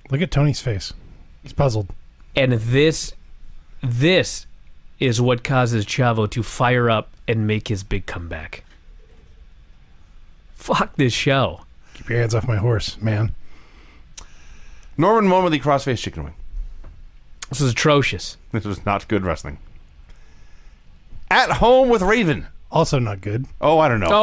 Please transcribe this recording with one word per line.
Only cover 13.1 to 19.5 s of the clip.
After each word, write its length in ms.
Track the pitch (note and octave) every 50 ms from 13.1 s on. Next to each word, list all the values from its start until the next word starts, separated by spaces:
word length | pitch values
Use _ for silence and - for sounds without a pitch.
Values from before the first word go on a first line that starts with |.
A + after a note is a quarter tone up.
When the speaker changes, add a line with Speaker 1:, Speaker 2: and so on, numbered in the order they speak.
| G#2+ G#2+ A2 G#2+ - - - - - - - - - - - - - - - - - - - - - - - - - - - - - - - - -
Speaker 3:
Norman 340 | - D#3+ G3+ A3+ A3+ G#3 F#3+
won 140 | F3+ F#3 F#3
with 80 | F3
the 80 | D#3 C#3
crossface 380 | A#2+ D3+ C#3+ C3 - C#3+ A#2+ -
chicken 220 | - - - D#2+ C#2+
wing. 100 | D2 - - - - - - - - - - - - - - - - - - - - - - - -
Speaker 2:
This 120 | C3 -
was 120 | C#3+ B2+
atrocious. 640 | A#2 - - D#3 D3 C#3+ B2+ - G#2 F2+ - - - - - -
Speaker 3:
This 120 | - A2 G2
was 200 | G#2 F#2+ - -
not 240 | G#2 G2+ G2 - -
good 160 | G#2+ G2 F#2+
wrestling. 340 | F2+ D#2+ - - C#2+